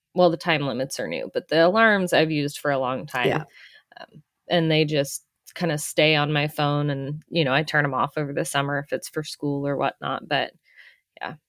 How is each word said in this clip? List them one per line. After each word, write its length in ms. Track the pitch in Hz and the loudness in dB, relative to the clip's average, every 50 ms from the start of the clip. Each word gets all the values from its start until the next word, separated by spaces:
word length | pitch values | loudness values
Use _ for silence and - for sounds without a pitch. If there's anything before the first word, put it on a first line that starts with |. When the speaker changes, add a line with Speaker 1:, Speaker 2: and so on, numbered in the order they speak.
| _ _ - | _ _ 2
Speaker 1:
well, 160 | 175 180 175 | 4 4 4
the 60 | 165 165 | 4 2
time 240 | - 180 160 143 143 | 0 0 0 0 0
limits 340 | 139 113 123 135 - - - | -2 -2 -4 -4 -6 -6 -8
are 80 | 113 82 | -6 -6
new, 220 | 82 73 57 - - | -6 -6 -6 -6 -6
but 140 | - - - | -6 -4 0
the 180 | 151 160 165 | 4 4 4
alarms 460 | 175 190 220 226 220 208 196 185 175 | 6 6 6 4 4 4 2 2 2
I've 180 | - 135 160 160 | 4 2 4 2
used 260 | 160 147 143 143 - - | 2 0 -2 -2 -4 -4
for 120 | - 147 | -2 -2
a 60 | 139 135 | 0 0
long 280 | 131 123 131 123 120 | 0 -2 -4 -4 -6
time. 220 | 151 - 123 - 147 | -6 -4 -2 0 0
Speaker 2:
Yeah. 140 | - - 156 - _ - - - - - _ _ - - | 0 -2 -4 -8 _ -20 -20 -20 -20 -20 _ _ -20 -20
Speaker 1:
Um, 220 | - - - 156 - _ _ _ _ - | -20 -20 -20 -20 -20 _ _ _ _ 0
and 220 | 175 175 165 160 | 2 2 4 4
they 140 | 156 156 160 | 4 4 2
just 380 | 147 156 147 143 - - - _ _ _ _ _ - - | 2 2 0 0 -2 -4 -10 _ _ _ _ _ -16 -8
kinda 240 | - 185 165 147 151 | -4 -2 -2 -2 -2
stay 380 | - - - - 151 156 156 | -4 -2 2 4 4 4 4
on 160 | 147 147 147 | 4 2 2
my 160 | 151 147 147 151 | 2 0 0 0
phone 420 | - - 151 147 147 147 147 147 | 0 0 0 0 2 0 0 0
and, 320 | 139 135 135 135 151 156 - _ | -2 -4 -4 -6 -8 -10 -10 _
you 140 | - 170 151 | -2 0 2
know, 100 | 131 131 | 2 2
I 80 | 143 160 | 2 0
turn 200 | 151 - 151 147 | 0 0 0 0
'em 80 | 139 131 | 0 0
off 240 | 127 - - - 156 | 0 -2 -2 -2 -4
over 140 | 151 139 143 | -6 -4 -4
the 100 | 143 165 | -4 -4
summer 320 | - - 139 139 143 143 143 | -2 -2 -2 0 0 -2 -4
if 120 | 147 - | -4 -4
it's 160 | - 135 - - | -6 -8 -8 -8
for 160 | - 160 156 | -8 -8 -8
school 420 | - - - - 143 143 139 143 143 | -8 -8 -6 -4 -4 -2 -2 -2 -2
or 80 | 143 | -2
whatnot. 520 | 135 143 131 - _ - 135 135 - - - | -2 -2 -4 -4 _ -6 -6 -6 -6 -4 -2
But, 260 | 147 135 123 - - _ _ _ _ - - - - _ _ _ _ - | -2 -2 -2 -4 -8 _ _ _ _ -20 -20 -20 -20 _ _ _ _ -12
yeah, 160 | - - 160 - _ | -10 -10 -10 -12 _